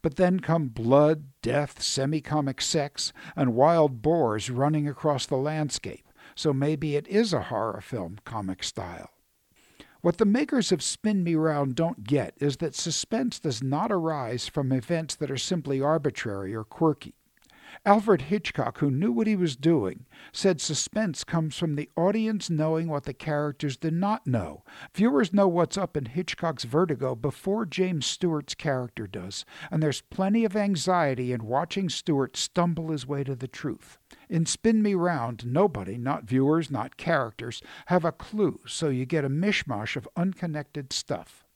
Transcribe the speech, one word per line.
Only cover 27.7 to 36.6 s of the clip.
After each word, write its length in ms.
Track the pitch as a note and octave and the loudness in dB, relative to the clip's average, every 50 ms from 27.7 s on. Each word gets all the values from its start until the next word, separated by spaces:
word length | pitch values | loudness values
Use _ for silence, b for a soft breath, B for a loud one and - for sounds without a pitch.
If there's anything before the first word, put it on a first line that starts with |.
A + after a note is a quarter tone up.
| - F#3 F#3 F#3 F3+ D3+ - | -2 0 0 0 0 -2 -2
Stewart's 480 | - - - F#3 F3 D#3+ D3 C#3+ - - | -4 -4 0 0 0 0 0 -4 -6 -12
character 540 | - - D#3 C3+ B2+ B2 A#2 _ - G#2+ | -4 -2 -2 -2 -2 -2 -6 _ -10 -10
does, 360 | F#2+ G2+ G#2+ F2+ F2+ - - - B B B B B | -8 -8 -10 -10 -8 -10 -12 -12 B B B B B
and 100 | - D#3 | -2 0
there's 200 | D#3 D3+ C3 - | 2 0 0 -2
plenty 440 | _ _ - - F#3+ G3 G#3 A3+ A3+ | _ _ -4 -2 0 2 4 2 2
of 100 | G#3 F3+ | 2 0
anxiety 760 | G#3+ G3+ G3+ G3 D3 - F#3 F#3 F3 D#3+ C#3 C3 A#2+ B2+ B2 B2 | 0 0 0 0 0 2 2 2 4 4 2 0 0 -2 -2 -2
in 120 | A#2+ A2 | -2 -2
watching 440 | G#2+ B2 C#3 F3 E3+ - G3 G3 E3 | -2 0 0 0 -2 -2 -2 -2 -2
Stewart 480 | - - - - D#3 C3+ C3 B2 - | -4 -4 -2 0 2 2 2 0 -2
stumble 540 | - - - _ F3+ F3 F3 E3 E3+ D#3+ D#3+ | -6 -6 -2 _ 0 2 2 0 -2 -4 -4
his 160 | D#3+ C#3+ B2 | -4 -6 -4
way 160 | C3+ D3 C#3 C#3 | -4 -4 -4 -4
to 120 | C3+ C3+ | -4 -6
the 120 | A#2+ C3 | -6 -8
truth. 500 | B2+ - - - C#3+ - - - - - _ _ B B B B B | -12 -10 -6 -6 -6 -6 -6 -12 -20 -20 _ _ B B B B B
In 160 | F3+ E3 E3 | 0 0 0
Spin 360 | - - - - A3 A3+ A3 | 0 -2 2 4 4 4 6
Me 120 | G#3 G#3 G3 | 4 4 2
Round, 520 | F3+ F3 F3+ E3+ C#3 A#2 A#2 A#2 G#2+ A#2 | 2 2 0 0 0 -2 -4 -6 -6 -6
nobody, 520 | A#2+ B2+ D#3 G3+ G3 C3+ G#2+ F#2+ F2+ G#2 | 0 4 4 4 4 2 -2 -8 -6 -6
not 280 | A#2+ A#2+ C3 D3+ - A#2+ | -4 -2 -2 -2 -4 -2
viewers, 440 | G2+ B2+ C3 C3+ C#3+ D#3 E3 | 0 2 4 4 4 4 2